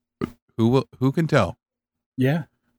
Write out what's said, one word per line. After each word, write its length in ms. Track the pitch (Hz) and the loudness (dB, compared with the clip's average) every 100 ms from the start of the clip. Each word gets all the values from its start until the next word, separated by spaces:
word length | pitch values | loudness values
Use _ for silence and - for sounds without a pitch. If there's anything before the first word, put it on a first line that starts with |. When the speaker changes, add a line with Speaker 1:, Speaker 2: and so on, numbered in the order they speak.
| _ - - - _ - | _ -12 -12 -12 _ -2
Speaker 1:
Who 80 | 113 | 2
will, 200 | 131 - - | 2 -2 -4
who 120 | 131 | -2
can 140 | 139 160 | 0 0
tell? 320 | 143 90 - _ _ _ _ _ - | 2 0 -4 _ _ _ _ _ -4
Speaker 2:
Yeah. 260 | 127 160 131 _ _ | -2 -2 -6 _ _